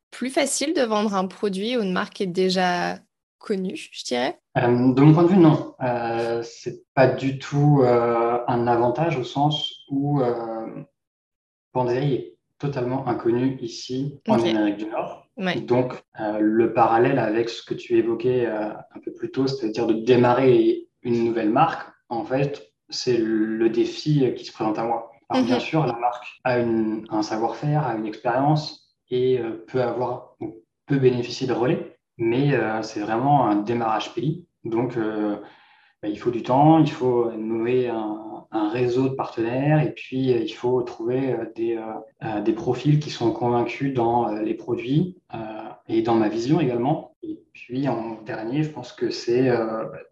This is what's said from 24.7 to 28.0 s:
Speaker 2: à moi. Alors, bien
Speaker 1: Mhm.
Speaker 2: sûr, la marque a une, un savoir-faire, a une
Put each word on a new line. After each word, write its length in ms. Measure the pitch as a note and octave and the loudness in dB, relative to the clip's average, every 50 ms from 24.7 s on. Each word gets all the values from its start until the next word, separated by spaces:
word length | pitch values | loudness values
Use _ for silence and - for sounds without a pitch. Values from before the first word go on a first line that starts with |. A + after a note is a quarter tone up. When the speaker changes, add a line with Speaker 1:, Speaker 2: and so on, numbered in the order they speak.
| - - | -2 -2
Speaker 2:
à 60 | A2+ | -2
moi. 260 | - - - - - - _ _ - | -2 -2 -4 -6 -10 -18 _ _ -2
Alors, 160 | - C4 B3 | 0 0 2
bien 120 | - B3+ | 2 2
Speaker 1:
Mhm. 60 | A#3 | 0
Speaker 2:
sûr, 240 | - - D#3+ D#3+ C#3+ | 0 0 0 0 2
la 120 | B2 - - | 0 -2 -2
marque 280 | B2 A#2+ - - - - - _ - | -2 -2 -2 -4 -10 -16 -12 _ -2
a 140 | B2+ B2 A#2+ | 0 0 2
une, 460 | A#2 A#2 A2+ A2+ A2 G#2+ G#2+ A2 - - | 2 0 0 0 0 0 -2 -6 -6 -4
un 120 | A2 G#2+ | -4 -4
savoir-faire, 640 | G#2+ - A#2 A2 A#2+ - - - D3 D3 D3 D3+ D3 | -2 -2 -2 -2 -2 -2 -4 -2 -2 0 0 0 0
a 100 | A#2+ A2 | -2 -4
une 100 | G#2+ | -4